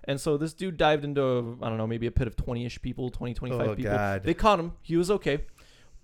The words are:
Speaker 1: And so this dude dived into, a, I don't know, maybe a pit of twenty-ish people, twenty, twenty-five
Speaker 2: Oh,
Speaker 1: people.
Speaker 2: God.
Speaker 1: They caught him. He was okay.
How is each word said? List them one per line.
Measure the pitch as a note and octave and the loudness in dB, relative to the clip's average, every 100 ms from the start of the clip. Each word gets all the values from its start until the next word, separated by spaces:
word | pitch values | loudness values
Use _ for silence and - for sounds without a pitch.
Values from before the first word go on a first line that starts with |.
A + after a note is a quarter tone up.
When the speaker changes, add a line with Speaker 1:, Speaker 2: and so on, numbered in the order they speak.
Speaker 1:
And | - C#3 | -6 -2
so | E3 D3 | 0 0
this | D#3+ | 0
dude | - F#3 D#3+ | -4 -4 4
dived | D#3 D3+ | 4 4
into, | C#3+ C#3 | 2 2
a, | C3 B2 A#2 B2 | 4 2 0 -4
I | A#2 | -2
don't | A2 | 0
know, | A2 | 0
maybe | A#2 A#2 | 0 0
a | |
pit | - A#2+ | 2 0
of | - | -2
twenty-ish | - A#2+ A#2+ - | -4 -4 -6 -6
people, | B2+ A#2+ B2 | -8 -6 -6
twenty, | - B2 | -6 -6
twenty-five | A#2 B2+ B2 A2+ | -6 -4 -2 0
Speaker 2:
Oh, | |
Speaker 1:
people. | G2+ G#2+ | -2 0
Speaker 2:
God. | G#2 G2+ G2 | 0 0 0
Speaker 1:
They | G2+ | -2
caught | F3 A3 F#3+ | 2 4 4
him. | E3+ - | 0 -8
He | - E3 | -2 0
was | F3+ | 2
okay. | G3+ - D3 - - - - - - | 0 0 -2 -4 -12 -20 -20 -20 2